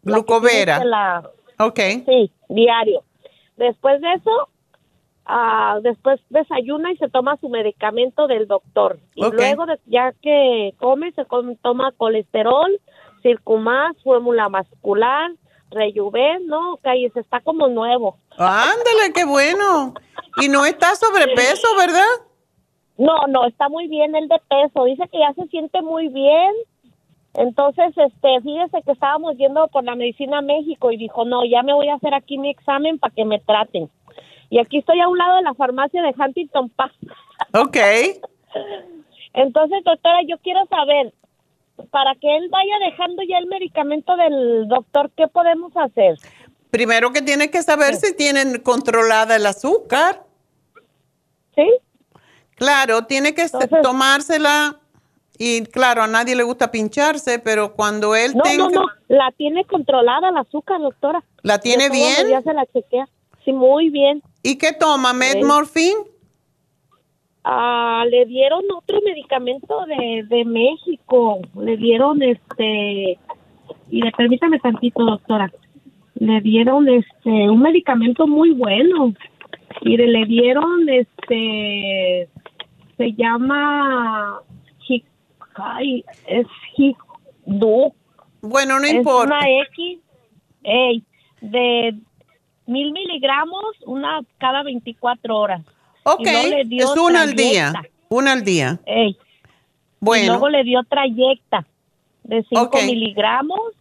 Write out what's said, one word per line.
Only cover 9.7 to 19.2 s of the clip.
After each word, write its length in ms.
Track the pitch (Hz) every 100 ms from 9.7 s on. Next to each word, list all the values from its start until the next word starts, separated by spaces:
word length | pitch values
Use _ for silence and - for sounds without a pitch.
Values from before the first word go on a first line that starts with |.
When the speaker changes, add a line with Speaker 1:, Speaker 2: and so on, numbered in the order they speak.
| 302 _
Speaker 1:
ya 240 | 240 254 247
que 540 | 294 294 269 233 202 -
come, 320 | 247 269 339
se 120 | 302 269
com-, 300 | 247 247 233
toma 280 | 247 247 262 -
colesterol, 840 | 226 220 - 220 220 262 349 403 _ _ _ _
Circumax, 760 | 247 233 - 220 220 254 320 330
fórmula 440 | 269 247 240 233 208
vascular, 840 | 190 185 _ 208 202 233 277 330 339 _ _ _
Rejuven, 760 | 214 214 208 202 220 277 359 349
no, 300 | 302 349 339
cállese, 380 | 262 254 247 247
está 220 | 220 247
como 260 | 294 320 285
nuevo. 500 | 233 233 247 220 - _ -
Speaker 2:
Ándale, 760 | 180 202 269 440 480 440 392
qué 120 | 349